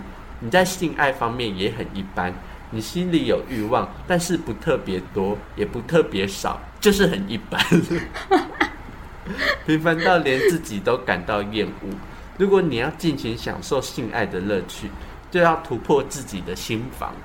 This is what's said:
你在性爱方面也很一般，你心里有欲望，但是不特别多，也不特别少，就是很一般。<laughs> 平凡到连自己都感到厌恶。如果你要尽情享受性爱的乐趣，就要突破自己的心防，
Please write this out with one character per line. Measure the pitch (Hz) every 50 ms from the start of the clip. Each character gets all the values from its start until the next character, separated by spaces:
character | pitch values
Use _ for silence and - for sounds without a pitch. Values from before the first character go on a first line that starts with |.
| 101 - - - - - - -
你 | 120 113
在 | - 185 185
性 | 180 - - 180 151 135
爱 | - 147 139 131
方 | - 127 113 117
面 | 123 120 107 95
也 | 90 95 107 110
很 | - 90 - -
一 | 95 95 - -
般， | 95 90 90 90 92 - - - - - -
你 | 113 110
心 | 107 - - 175 180 180 170
里 | 156 131
有 | 117 95 80 - -
欲 | 131 110 107
望， | 107 127 117 98 90 - - -
但 | - 180 175
是 | 170 - 175 -
不 | - - 113
特 | - - 165 135 -
别 | - 98 95 90 87 - -
多， | 101 95 98 104 107 - - -
也 | - 104
不 | 101 - 123 117
特 | - 165 160 156
别 | - - 95 98
少， | 98 - - - 90 - - - - - -
就 | - 208
是 | 196 202 196
很 | 175 - 98 98 -
一 | 117
般。 | - - - - - - - 170 170 - - 170 - - - - - - - 392 - - - - -
<laughs> | - - - - - - - - - - - - - - 214 262 - - 571 - -
平 | - 156 156
凡 | 156 170 165 160 170
到 | 185 180
连 | 170 147 139 131 131 453 403
自 | 170 160
己 | - - 208 202
都 | - 127 120
感 | - - - 95 87 87
到 | - 110 104 101
厌 | 104 107 107 95
恶。 | 90 - - - 95 98 98 - - - - - - - -
如 | 190 202
果 | 196 190 175
你 | 160 123
要 | 113 123 151 156
尽 | - - 165 139
情 | - - 117 117
享 | 117 - 123 104 - 87
受 | - 147 131 127
性 | - - - 123 104
爱 | - 117 104
的 | 95 98 92
乐 | 95 104 104 95 85
趣， | - - - - 98 - - - - - - - -
就 | - 180
要 | 170 165 160
突 | 160 - - 131
破 | 110 - - 156 135 - -
自 | - 143 123
己 | - 107 92
的 | 82 - -
心 | - - - 120 110 123 131 - -
防， | - - - - -